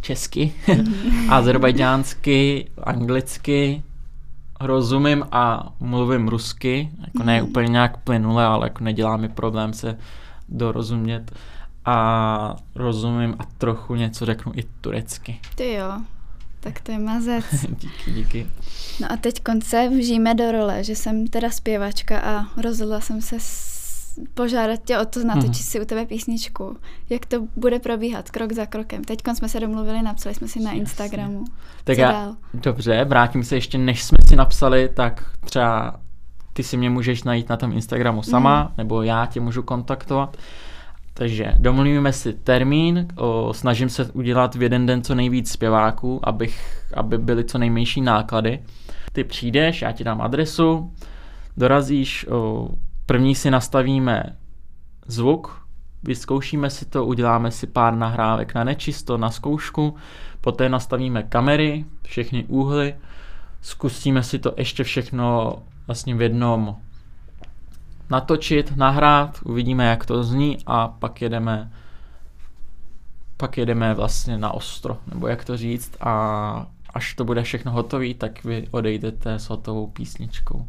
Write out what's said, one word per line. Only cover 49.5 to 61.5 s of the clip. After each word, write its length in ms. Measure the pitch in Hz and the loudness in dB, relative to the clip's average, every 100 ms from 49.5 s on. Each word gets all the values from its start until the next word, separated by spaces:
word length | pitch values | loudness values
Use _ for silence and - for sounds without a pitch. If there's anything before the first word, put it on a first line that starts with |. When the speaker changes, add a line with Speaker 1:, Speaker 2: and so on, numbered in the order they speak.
| 120 160 160 | 2 2 0
Speaker 1:
já 100 | 113 | -4
ti 120 | 113 | -4
dám 160 | 117 110 | -4 -2
adresu, 720 | 120 139 156 - 165 165 170 - - - - - - - | -2 0 -2 2 2 2 -2 -12 -14 -14 -16 -14 -14 0
dorazíš, 720 | 123 139 135 143 135 - - | 4 4 4 0 0 -4 -4
o, 380 | 120 110 110 117 - - - - | -2 -2 -4 -2 -2 -2 -4 0
první 280 | 127 135 | 4 4
si 160 | 135 143 | 4 4
nastavíme 840 | 131 120 139 131 135 127 110 - - - - - - - - - | 2 2 0 2 2 2 0 -4 -10 -14 -14 -14 -16 -16 -18 -10
zvuk, 600 | 117 120 165 - - - - - - | 0 2 2 -2 -14 -14 -14 -14 -12
vyzkoušíme 680 | - 123 - 135 139 147 143 | -6 -6 -2 -4 -2 -2 -2
si 140 | 135 | -4
to, 200 | - 143 117 | -6 -4 -2
uděláme 440 | 120 120 117 117 | 0 2 2 0
si 160 | 113 - | -4 -6
pár 280 | - 117 | 2 2
nahrávek 600 | 113 113 117 110 113 113 | 2 -2 0 0 0 -2
na 100 | 123 | -2
nečisto, 540 | 120 143 - 147 - 120 | -2 -2 -4 -6 -4 -2
na 120 | 113 | -2
zkoušku, 640 | 117 147 151 - - 151 147 - - - - | -4 -4 -4 -4 -2 -2 -2 -16 -14 -14 -4
poté 280 | - 120 127 | -4 0 0
nastavíme 540 | 127 - 127 131 120 | 0 -2 -2 -2 -2
kamery, 600 | 104 117 131 | 0 0 2